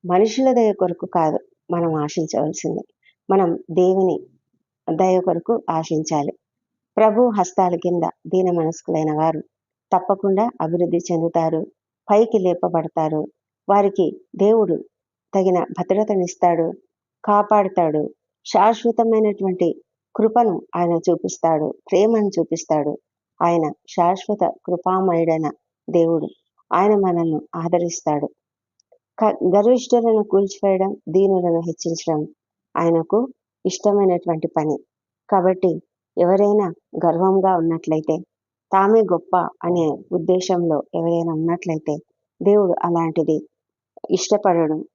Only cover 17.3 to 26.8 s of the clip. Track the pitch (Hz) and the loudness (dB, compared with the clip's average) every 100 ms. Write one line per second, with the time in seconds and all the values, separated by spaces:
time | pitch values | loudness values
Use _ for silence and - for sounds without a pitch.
17.3 | 208 208 214 190 185 165 151 151 - _ | 2 4 2 2 0 0 0 -4 -8 _
18.3 | _ - 202 202 226 240 226 226 220 220 | _ -4 2 2 2 -2 0 2 2 0
19.3 | 202 190 180 170 - _ _ _ - 220 | 0 -4 0 -2 -2 _ _ _ -2 2
20.3 | 220 233 165 - 175 175 170 170 165 185 | 2 2 -2 -6 -4 0 0 0 -2 -4
21.3 | - 165 156 156 - - 170 214 226 202 | -4 -2 0 -2 -6 -2 2 2 2 0
22.3 | 175 165 165 - 156 147 - _ _ _ | -2 -4 -4 -2 -2 -2 -6 _ _ _
23.3 | _ 170 170 156 - _ - 175 190 - | _ 0 0 -2 -8 _ -2 0 0 -4
24.3 | 208 180 - - 175 180 185 190 170 165 | -4 -4 -4 -8 -4 -2 0 0 0 0
25.3 | 160 151 - _ _ - 170 165 165 - | 0 -2 -8 _ _ -2 0 2 0 -4
26.3 | - _ _ _ 175 | -12 _ _ _ 0